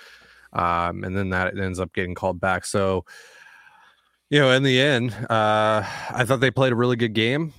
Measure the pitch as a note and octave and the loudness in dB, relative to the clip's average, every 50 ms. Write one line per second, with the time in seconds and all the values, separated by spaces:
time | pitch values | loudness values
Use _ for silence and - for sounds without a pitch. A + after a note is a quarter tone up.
0 | - - - - - - - - - _ - - F2 F2 F2 E2+ F2 F2 F2+ F#2 | -20 -20 -20 -20 -20 -20 -20 -20 -20 _ -4 -2 -2 0 0 0 -2 -4 -4 -6
1 | G2 F#2 F#2 G2 G2+ F#2 F#2 F#2 F#2 F#2 - G2 G2 F#2+ F2+ F2 F#2 F2 - - | -6 -6 -4 -4 -2 -2 -2 -2 -2 -2 -2 -4 -4 -4 -4 -4 -6 -6 -6 -6
2 | F#2+ F2+ F2+ - - F#2+ F#2 F2 G2 F#2+ F#2 F2+ - - - G#2 G2 F#2+ F#2+ F#2 | -6 -6 -6 -4 -4 -4 -4 -2 -2 -2 -2 -2 -4 -4 -2 -2 0 0 0 -2
3 | - - - - - - - - - - - - - - - - - - _ _ | -4 -8 -14 -20 -20 -20 -20 -20 -20 -20 -20 -20 -20 -20 -20 -20 -20 -20 _ _
4 | _ _ _ _ _ _ C#3+ D3 C#3+ C3 B2+ C3 C#3 C3+ B2+ B2+ C3+ D3 C#3+ A#2+ | _ _ _ _ _ _ 2 4 6 6 4 4 4 4 4 4 4 4 2 2
5 | A#2+ B2+ G#2 G2+ A#2 - A2+ A2 G#2+ G#2+ G#2+ G#2+ G#2+ G#2+ A2 G#2+ G2 - - - | 0 -2 -4 -6 -4 -2 0 2 2 2 2 2 2 2 2 0 -2 -4 -8 -10
6 | - - B2 A#2+ B2 A2 C3+ A#2+ B2+ C3 A#2 - C3+ C3 A#2+ A2+ A#2+ B2 B2+ A#2 | -10 -6 -4 -2 0 0 0 2 2 0 2 2 2 2 2 2 0 0 0 0
7 | A#2 A#2 G#2+ A2 A2 A2+ C3 D3 E3 D#3+ C3+ | -2 -2 0 0 0 0 0 -2 -4 -6 -10